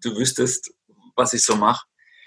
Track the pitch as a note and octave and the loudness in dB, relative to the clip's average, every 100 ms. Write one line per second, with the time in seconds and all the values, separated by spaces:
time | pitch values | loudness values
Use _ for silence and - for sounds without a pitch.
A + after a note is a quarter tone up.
0 | A#2+ A2 B2+ - B2 - - - _ _ | -8 -2 -2 0 -2 -2 -10 -20 _ _
1 | - - B2 A#2 - G#2+ G#2+ B2 - _ | -6 -2 0 0 0 4 2 2 -6 _
2 | _ _ | _ _